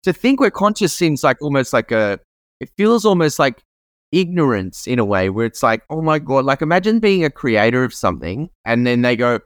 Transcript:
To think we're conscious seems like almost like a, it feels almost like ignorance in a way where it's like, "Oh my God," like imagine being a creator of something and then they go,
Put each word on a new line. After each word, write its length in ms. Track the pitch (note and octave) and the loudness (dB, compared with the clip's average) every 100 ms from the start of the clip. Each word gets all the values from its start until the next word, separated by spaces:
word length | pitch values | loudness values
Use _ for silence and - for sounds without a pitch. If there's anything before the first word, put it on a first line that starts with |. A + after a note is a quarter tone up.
To 80 | - | -2
think 300 | F3 A#3+ C4+ | -2 0 2
we're 100 | B3+ | 0
conscious 420 | - G3+ G#3+ F#3 | 2 -2 0 -2
seems 300 | - E3+ C#3+ | 0 -2 0
like 180 | D3 B2+ | 0 -2
almost 300 | D3 C#3 B2+ | -2 -2 0
like 200 | B2+ A2 | -2 0
a, 260 | A2+ G#2 G2 _ _ _ _ | 0 0 -4 _ _ _ _
it 100 | - - | -16 0
feels 280 | G#3 A#3 G#3 | 2 2 2
almost 340 | F#3 D#3 - | 2 2 2
like 240 | C#3 A#2 _ _ _ _ _ | -2 -2 _ _ _ _ _
ignorance 760 | F#3 F3 F3 C#3+ G#2+ F#2 - - | -2 0 0 0 0 -4 -10 -4
in 140 | B2 | -2
a 60 | G#2 | 0
way 240 | G2 F#2+ | 0 0
where 160 | G2 A#2 | -2 -4
it's 180 | - | -2
like, 180 | B2 A2 _ | -2 -2 _
"Oh 120 | D#3 | -6
my 180 | D#3+ D#3 | -2 -2
God," 260 | D#3 C3+ C3+ | 0 0 0
like 160 | C3+ | -2
imagine 380 | D3+ F3 F#3+ A3+ | 0 0 2 2
being 240 | G#3+ F#3+ D#3 | 2 2 0
a 40 | |
creator 540 | - C3+ A2 A2 B2 | -2 0 2 2 2
of 100 | B2+ | -2
something 560 | - G2+ D2+ D2+ G2+ D#3+ _ A2 | -2 -4 -2 -8 -8 -10 _ -4
and 200 | A#2 B2 | 0 0
then 160 | A#2+ | 2
they 140 | B2 A#2+ | 0 2
go, 240 | B2 A#2 | 0 -2